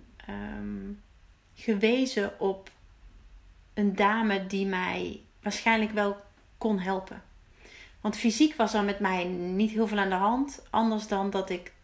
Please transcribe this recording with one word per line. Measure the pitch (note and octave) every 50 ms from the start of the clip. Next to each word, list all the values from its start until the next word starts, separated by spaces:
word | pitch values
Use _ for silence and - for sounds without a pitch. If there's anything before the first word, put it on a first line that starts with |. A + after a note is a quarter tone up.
| - - -
ehm, | - - - - G3+ - G#3 G#3 G#3 G#3 G#3 G#3 G3 G3 G3+ G#3 G#3 - - - - - - - _ _ - -
gewezen | - - A#3 G#3+ G3 A3 A3 B3 C4 C4 B3+ - A3 G3+ G3+ - -
op | F#3 G3 F#3+ - - - - - - - - - - - - - - - - - - - - - - - -
een | G#3+ G#3 G3+ F#3+
dame | G#3+ G3+ G3+ G#3+ A3+ A3 G#3+ G3 F#3+ F#3
die | F#3+ G3 G3 G3
mij | G3 F#3 F#3 F#3 F3+ F3+ F3+ F3+ E3+ - - - - _ -
waarschijnlijk | - G#3 - - - A#3 A3+ A3 G#3+ G#3+
wel | G#3+ G#3 G3+ G3+ G3 G3+ - - _ _ _ _ -
kon | - - A3 G#3 F#3+
helpen. | F3+ F#3+ F#3+ F#3+ F#3+ - - - - - - - - - - - - - - - - - - -
Want | - G#3+ G#3 -
fysiek | - A#3 G#3+ - D#4 D4+ -
was | - A3 G#3+ -
er | G#3 G3+
met | G3+ G3 G3
mij | G3+ F#3 F#3 F3+ F3
niet | F3+ F#3 F3 F3 F3+ F#3 G3 A3 G#3+
heel | A3 G#3+ A3+
veel | G3+ G#3
aan | G3+ G3 F#3+
de | F#3
hand, | F#3 G3 G#3+ A#3+ C4 C#4+ C#4+ - - - -
anders | - A3 A3+ A3+ A3 G#3 G#3+
dan | - G3+ G3 G3 G3+
dat | G3 G3 F#3+ -
ik | F3+ F3+ - - - -